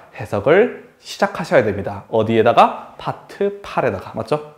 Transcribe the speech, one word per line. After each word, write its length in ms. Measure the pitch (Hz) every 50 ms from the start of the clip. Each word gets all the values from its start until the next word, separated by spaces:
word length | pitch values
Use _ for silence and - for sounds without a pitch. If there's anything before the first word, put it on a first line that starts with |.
| - - -
해석을 760 | - 104 - 110 101 - 139 165 196 240 247 - - - - _ _
시작하셔야 640 | - - - - 202 196 - - 170 - 180 135 110
됩니다. 400 | 107 92 95 98 107 98 101 - -
어디에다가? 840 | 113 113 107 110 113 110 110 117 117 170 214 240 - - - - - -
파트 600 | - 143 - - - - - - 202 202 202 202 -
팔에다가. 480 | - - 170 147 120 143 - - - -
맞죠? 380 | 120 - - 151 147 - - -